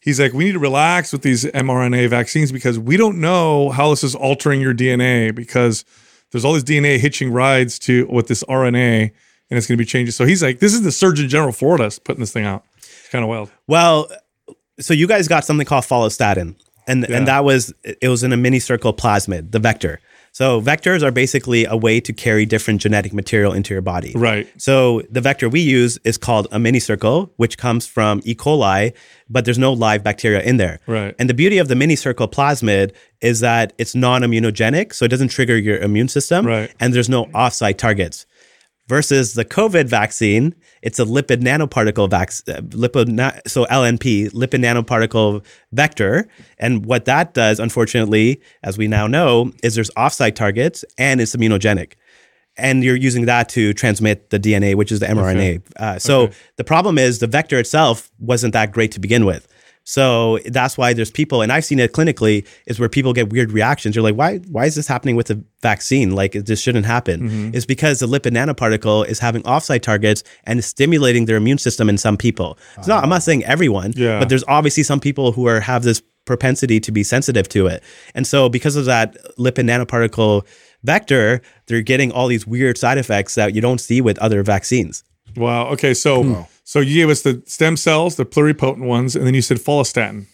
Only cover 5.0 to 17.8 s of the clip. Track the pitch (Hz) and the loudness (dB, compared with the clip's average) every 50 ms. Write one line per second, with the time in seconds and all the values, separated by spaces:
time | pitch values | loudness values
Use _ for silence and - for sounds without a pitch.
5 | 123 127 127 117 113 110 110 120 120 - - 127 123 120 113 - - _ _ _ | 2 2 2 0 0 -2 -4 -6 -12 -4 0 2 2 2 0 -2 -8 _ _ _
6 | _ _ _ _ _ _ - 123 113 139 160 156 127 131 156 147 143 143 139 127 | _ _ _ _ _ _ -6 -2 0 0 0 0 0 0 0 0 2 2 2 2
7 | 120 147 - - 139 127 117 123 127 135 135 131 127 120 - - - - 127 123 | 0 0 -2 -2 -4 -2 0 0 2 2 2 2 2 0 -4 -8 -2 2 2 2
8 | 127 - 123 120 113 - 117 - - - 131 131 131 123 120 123 127 120 117 110 | 2 2 0 -2 0 0 -2 -4 -4 -4 -2 0 0 2 2 2 2 2 2 2
9 | 110 107 _ _ _ _ _ _ _ _ - 120 107 - 120 117 117 110 - 131 | 0 -2 _ _ _ _ _ _ _ _ -4 -4 -2 0 0 -2 -2 -2 -2 -2
10 | 123 120 113 - 123 131 190 185 165 135 127 120 196 208 208 240 214 170 131 - | -2 -2 -2 0 2 2 2 2 2 -2 0 2 2 2 2 2 0 -2 0 2
11 | - 190 165 147 147 131 127 147 160 135 117 - 127 147 175 156 117 104 - - | 2 2 2 2 -2 0 0 0 0 0 -2 0 0 2 2 2 0 -2 -4 -8
12 | _ - 139 - 120 101 - 117 107 104 95 101 _ _ _ _ - - - - | _ -10 -6 -6 -6 -6 -4 -4 -4 -4 -6 -8 _ _ _ _ -20 -20 -20 -20
13 | - - - 127 117 110 117 113 104 98 _ _ _ - 151 165 170 170 165 151 | -20 -8 -6 -4 -4 -4 -4 -6 -8 -12 _ _ _ 0 2 4 6 6 4 2
14 | 156 - - - _ _ _ _ _ - - _ _ _ _ - 135 - 170 151 | 0 -4 -12 -20 _ _ _ _ _ -20 -20 _ _ _ _ -16 -2 0 2 2
15 | 160 180 220 202 180 151 170 151 143 - 151 151 143 - 147 135 117 - 135 123 | 4 2 2 0 2 2 0 0 0 0 -2 -2 0 0 0 -2 0 0 0 0
16 | 113 107 - - 123 104 98 92 87 82 90 _ _ _ _ _ _ - 127 127 | 0 0 0 0 0 0 0 0 -4 -8 -12 _ _ _ _ _ _ -2 -2 -2
17 | 120 - 120 123 135 135 135 139 143 143 135 131 113 - - _ | 0 0 -2 0 0 2 2 2 4 4 2 2 0 -2 -12 _